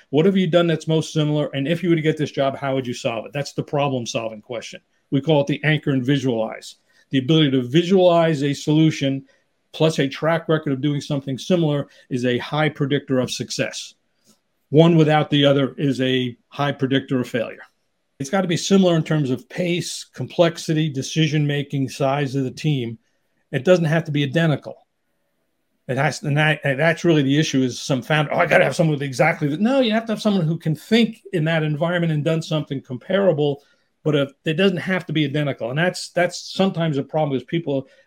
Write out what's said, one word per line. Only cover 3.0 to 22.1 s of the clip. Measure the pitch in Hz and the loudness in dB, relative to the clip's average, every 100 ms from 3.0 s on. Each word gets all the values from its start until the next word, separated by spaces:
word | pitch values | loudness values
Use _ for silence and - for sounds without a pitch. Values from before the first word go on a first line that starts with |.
| 131 113 - | -4 -6 -8
it?" | |
That's | 147 139 | -8 -8
the | - | -8
problem-solving | 135 147 143 131 117 123 113 110 | -4 -2 0 -2 -4 -6 -6 -10
question. | - 117 - - _ _ - | -12 -12 -12 -18 _ _ -4
We | 139 | -2
call | 156 151 | 2 2
it | 139 | 2
the | 143 | 0
anchor | 147 151 - | 0 0 0
and | 135 123 | -2 2
visualize. | 139 131 117 110 110 - - _ _ - | 0 0 -2 -4 -8 -18 -20 _ _ -4
The | 135 | -4
ability | 127 160 147 | 2 2 4
to | 131 | 2
visualize | 120 151 175 190 180 170 165 151 | 2 2 4 4 6 4 2 0
a | 143 | -2
solution | 139 - 151 160 - 139 135 - _ _ _ _ | -4 0 4 4 2 -2 -4 -8 _ _ _ _
plus | - 156 160 | 0 0 2
a | 139 | -2
track | - 156 165 160 | -2 -2 -2 0
record | 156 151 | -2 0
of | 131 | -2
doing | 147 147 | -2 -4
something | - 143 139 127 | -4 -6 -4 -8
similar | - 180 156 143 143 _ - | 0 0 2 0 -4 _ -8
is | 127 127 | -4 0
a | 123 | -2
high | - 151 156 | -2 -2 -2
predictor | 147 139 139 - 131 | 0 -2 -2 0 -2
of | 123 | -2
success. | - 113 - 110 - - - _ _ _ _ _ _ - | -6 -8 -6 -6 -6 -16 -20 _ _ _ _ _ _ 0
One | 143 165 165 | 4 6 6
without | 151 151 147 | 4 4 2
the | 147 143 | 2 4
other | 139 127 - | 4 0 -2
is | 143 127 | -4 0
a | 131 127 127 120 _ | 0 0 -2 -8 _
high | - 143 | -6 -4
predictor | 135 131 135 135 131 | -2 0 0 0 -2
of | 123 | -2
failure. | 120 107 104 - _ _ _ _ - | -4 -4 -10 -20 _ _ _ _ -12
It's | 135 | -4
gotta | 196 185 | -2 0
be | 165 | -2
similar | - 196 180 165 | 2 4 6 4
in | |
terms | 156 156 131 | 2 0 0
of | 123 - | -2 -6
pace, | - 180 175 165 - - | -6 -2 -2 -4 -10 -14
complexity, | - 127 - 170 165 - 156 160 | -12 -8 2 2 2 -4 -2 0
decision-making, | 131 127 160 160 151 147 143 139 143 131 | -4 -6 0 0 0 0 -2 -4 -4 -4
size | - 135 | -2 -2